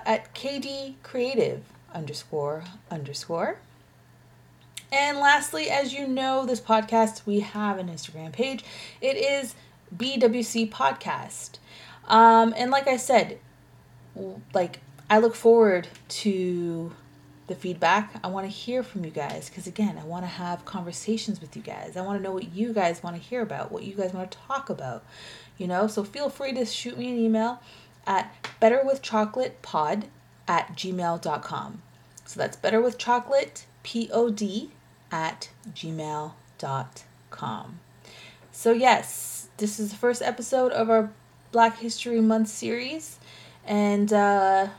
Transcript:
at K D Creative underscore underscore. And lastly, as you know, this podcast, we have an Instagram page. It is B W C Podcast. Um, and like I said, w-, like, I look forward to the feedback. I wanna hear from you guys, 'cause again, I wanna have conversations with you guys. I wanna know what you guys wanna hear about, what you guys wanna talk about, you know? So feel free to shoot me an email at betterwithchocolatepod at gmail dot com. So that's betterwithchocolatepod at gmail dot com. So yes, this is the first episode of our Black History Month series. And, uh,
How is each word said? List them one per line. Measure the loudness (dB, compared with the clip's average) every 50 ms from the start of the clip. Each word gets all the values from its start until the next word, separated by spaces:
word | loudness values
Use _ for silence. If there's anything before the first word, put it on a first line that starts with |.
| 0
at | -2 -2 -2 -4 -8 -12
K | -10 -8 -6 -6 -6
D | -6 -8 -8 -10 -10 -12 -14 -16
Creative | -14 -8 -4 -2 -2 0 0 0 0 0 -2 -6 -10 -16 -20 -20 -20 -14
underscore | -10 -10 -10 -8 -10 -12 -12 -8 -6 -4 -4 -4 -4 -6 -10 -14 -18 -20 -14 -12
underscore. | -10 -10 -8 -10 -10 -10 -8 -6 -4 -2 -2 -4 -4 -6 -12 -20 -20 -20 _ _ _ _ _ _ _ _ _ _ _ -20 _ _ _ _ -20 -20 _ -20 -8 -2
And | 0 0 2 2 2 4
lastly, | 6 6 6 6 4 0 -4 -4 -2 0
as | 0 0 0 0
you | -4 -6 -4 -4
know, | -2 -2 0 0 0 0 0
this | 0 -2 -2
podcast, | 2 2 2 2 4 4 4 4 4 4 0 -4 -4
we | -2 0 0
have | 0 -2 -4 -4 -2 -2 -2 -2
an | -6 -8
Instagram | -10 -10 -12 -14 -14 -14 -12 -8
page. | -4 -4 -2 -2 -4 -6 -10 -14 -16 -16 -16 -18 -10 -4
It | -2 -2 0
is | 0 2 2 0 0 -2 -4 -10 -14 -20 -20 -20 _ _ -14 -8
B | -6 -4 -4 2
W | 4 4 4 4 2
C | -2 -2 0 0 -2
Podcast. | -2 0 2 2 2 2 0 -4 -6 -6 -6 -8 -10 -14 -14 -14 -16 -18 -20 -20 -20 -20 -20 -20 -20 -20 -12 0
Um, | 6 8 10 10 10 10 10 8 6 4
and | 0 0 2
like | 2 2 2 2
I | 0
said, | 0 2 4 4 4 4 2 -2 -10 -16 -20 -20 _ _ _ -20 -20 -20 _ -20 -20 -20 -18 -14
w-, | -12 -12 -12 -12 -14 -6 -2 0
like, | 0 0 0 -4 -10 -20 -20 -20 -8 2 4
I | 6 6
look | 6 4 2
forward | 4 6 8 8 10 8 6 6 2 0 -4 -12 -18 -14 -12
to | -10 -4 0 0 0 0 0 -2 -2 -2 -2 -2 -4 -4 -6 -8 -12 -16 -20 -20 -20 -20 -20 -20 -20 -16 -12 -10
the | -10
feedback. | -8 -6 -8 -2 0 2 4 4 2 2 -2 -8 -10
I | -8 -6
wanna | -6 -6 -6 -8
hear | -10 -10 -8 -4 -4 -4
from | -4 -4 -8 -8 -8
you | -8
guys, | -6 -6 -6 -6 -8 -10 -12 -14
'cause | -14 -14 -14
again, | -10 -4 -2 -2 -2 -4 -6
I | -10
wanna | -10 -8 -8 -8 -8
have | -8 -8 -6 -6 -6 -8 -8
conversations | -10 -10 -8 -8 -8 -10 -6 -4 -4 -4 -2 -4 -6 -8 -8
with | -10 -16 -16
you | -14
guys. | -14 -12 -12 -12 -12 -12 -10
I | -8
wanna | -6 -4 -4 -4
know | -4 -6
what | -6 -6 -8 -8
you | -6 -4 -4 -2
guys | 0 2 2 0 0 -2
wanna | -6 -10 -10 -10
hear | -10 -8 -6 -6
about, | -6 -6 -6 -8 -8 -8
what | -10 -10
you | -10 -8 -6
guys | -4 -4 -4
wanna | -4 -6 -8 -10
talk | -12 -14 -8 -6 -6 -6 -6 -6
about, | -8 -8 -8 -10 -10 -12 -14 -18 -20 -20 -20 -20 -20 -20 -20 -18 -12
you | -8 -4
know? | -2 0 0 0
So | 0 0 -4 -6
feel | -6 -6 -4 -4 -4
free | -4 -6 -6 -4
to | -2 -4 -4
shoot | -4 -4 -8 -8 -8 -8
me | -8 -6 -4
an | -2 0
email | 2 2 2 2 2 0 -2 -6 -12 -20 -20 -20 -20 -20 _ -8 -4
at | 0 0 0 0 -2 -8 -16 -16 -16 0 4
betterwithchocolatepod | 6 6 6 6 4 2 0 -2 -2 -2 0 0 0 0 0 -2 -4 -4 -6 -10 -10 -4 -2 0 0 0 0 -2 -4 -8 -12 -20 -20 _ _ -8 -4
at | 0 0 0 0 -2 -6
gmail | -8 -6 -4 -4 -2 -2 -2 -2 -2
dot | -2 -4 -4 -4
com. | -4 -6 -8 -8 -8 -10 -12 -16 -18 -20 -20 -20 _ _ _ -20 -20
So | -12 -6 -4
that's | -4 -4 -4
betterwithchocolatepod | -2 0 2 2 4 2 2 0 -2 0 2 2 2 2 2 2 2 2 0 -6 -16 -20 -20 _ _ -14 -8 -6 -6 -4 0 2 2 2 2 0 -2 -4 -4 -4 -6 -8 -10 -14 -20 _ _ _ _ _ -8
at | -6 -4 -4 -4 -6 -8 -14 -18 -18 _ -20 -18
gmail | -14 -12 -10 -8 -8 -8 -6 -6 -6 -6 -8 -10 -12 -18 -20 _ _ -10
dot | -6 -6 -4 -4 -6 -8 -14 -20 -20 -20 -20 -20 _ _
com. | -14 -10 -8 -8 -8 -8 -10 -14 -18 -20 -20 _ -20 -20 -20 -20 -20 -20 -20 -20 -20 -20 -20 -20
So | -10 0 4 4
yes, | 4 6 6 6 6 4 2 -4 -10 -10 -10 -10 -12 -12 -14 -16 -8
this | -6 -4 -4 -4 -4
is | -6 -6
the | -4
first | 0 0 0 0 0
episode | -2 -4 -4 -6 -4 -2 0 2 2 2
of | 2 2 4 4
our | 4 4 4 2 -4 -14 -20 _ _ -20 -10 0
Black | 4 4 6 4 4 0
History | -6 -8 -8 -6 -4 0 2 4
Month | 4 4 4 4 2 0
series. | -2 -6 -4 -4 -4 -4 -4 -6 -8 -8 -10 -12 -18 -20 -20 -20 -20 -20 -20 -20 -20 -14 -6
And, | -2 0 2 4 4 4 4 4 4
uh, | 4 6 6 6 6 6 6 6 6 4 2 0 -4